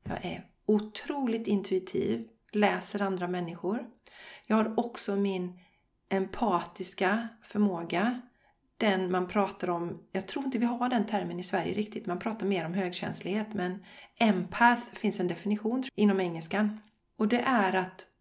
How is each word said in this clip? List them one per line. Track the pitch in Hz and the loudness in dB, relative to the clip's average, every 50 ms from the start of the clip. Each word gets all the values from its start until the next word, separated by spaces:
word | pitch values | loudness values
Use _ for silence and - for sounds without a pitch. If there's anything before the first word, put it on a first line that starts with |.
| _ | _
Jag | - - - - | -8 -8 -6 -6
är | 370 - - - - _ _ _ - | -8 -10 -10 -12 -18 _ _ _ 2
otroligt | 214 208 208 - - - - - 302 285 269 240 226 226 226 | 2 2 2 -2 -12 -14 -8 -6 -4 -2 0 0 0 -2 0
intuitiv, | - 214 196 180 - 190 185 185 - - - - - 220 233 226 - _ _ _ _ - | 0 0 0 0 0 -2 -2 -2 -2 -4 -2 -2 0 -2 -4 -4 -10 _ _ _ _ 0
läser | 208 208 196 180 180 175 - - 202 202 | 2 4 4 2 0 -4 -4 -2 0 0
andra | 196 190 180 180 175 | 0 0 -2 -2 -2
människor. | 180 180 175 165 175 175 - 180 208 247 302 - - _ _ - - - - - - - _ | -2 -2 -4 -6 -8 -6 -4 -2 -2 -2 -4 -10 -16 _ _ -20 -20 -20 -20 -20 -20 -20 _
Jag | _ 214 | _ 4
har | 220 220 220 220 - | 4 4 4 2 0
också | 220 233 - - - - 202 | -2 -2 -2 -6 -4 -2 0
min | 196 202 202 190 185 180 180 180 - - _ _ _ _ _ _ _ _ _ | 2 2 2 0 0 -2 -4 -6 -12 -20 _ _ _ _ _ _ _ _ _
empatiska | 190 190 190 190 - - - 214 185 170 175 - - - 185 - - - 196 185 202 226 233 220 - - - | 0 0 0 0 -2 -2 0 2 2 2 0 -2 -10 -6 -2 -2 0 2 2 2 2 2 -2 -4 -10 -14 -18
förmåga. | - - 208 208 202 185 170 170 165 - 170 196 233 254 247 - - _ _ _ _ _ _ _ _ _ | -8 0 2 4 4 4 0 -4 -2 0 2 2 2 0 -2 -8 -16 _ _ _ _ _ _ _ _ _
Den | _ - 214 196 185 185 180 | _ 2 4 4 4 2 2
man | 180 185 180 180 | 2 0 0 0
pratar | - 214 202 190 196 - - 180 | 2 2 2 2 0 -4 -2 -2
om, | 175 170 175 175 196 - - _ _ | -2 -2 -2 -6 -8 -10 -14 _ _
jag | 190 196 - | -6 -4 -4
tror | - 285 269 | -6 -4 -4
inte | 262 262 226 | -2 0 0
vi | 233 | 0
har | 240 247 240 240 247 | 0 0 0 -2 0
den | 254 233 202 | 2 2 0
termen | 208 - 202 180 170 175 175 | 2 0 -2 -2 -2 -6 -4
i | 180 | -4
Sverige | - - 190 160 170 180 | -2 0 0 -2 -2 -2
riktigt, | 202 214 208 - 220 214 | -4 -4 -4 -6 -10 -6
man | - 175 180 | -4 -6 -4
pratar | - 233 214 220 185 | -4 -6 -6 -2 0
mer | 190 202 185 160 | 0 0 0 0
om | 160 175 | -2 -2
högkänslighet, | 196 196 175 180 - - 160 160 - - 170 190 214 220 214 - | -2 -2 -2 -2 -4 -6 -4 -6 -4 -4 -2 -2 -2 -2 -4 -4
men | 190 180 180 180 208 - - - - - - _ - | -4 -2 -2 -4 -6 -10 -16 -20 -20 -20 -20 _ 2
empath | 233 220 202 185 175 - - - 233 240 240 233 233 - - | 4 4 4 2 0 -4 2 6 6 6 6 4 0 -10 -12
finns | - - 208 185 - | -2 0 0 0 2
en | 185 180 | 0 -2
definition | 175 - - 202 208 208 - 220 233 262 262 - _ | -2 -2 0 0 -2 0 0 -2 -2 -2 -4 -4 _
inom | - 214 208 196 190 | 4 4 6 6 4
engelskan. | 185 175 170 165 165 - - 196 214 208 214 - - - _ _ _ _ _ | 2 0 -2 -4 -4 -2 0 0 0 0 0 -4 -14 -20 _ _ _ _ _
Och | _ 220 208 | _ 0 2
det | 240 240 | 2 2
är | 247 - 262 233 202 185 220 | 2 2 2 4 4 4 2
att | - 180 180 - - - - _ _ | 2 0 0 -6 -10 -12 -12 _ _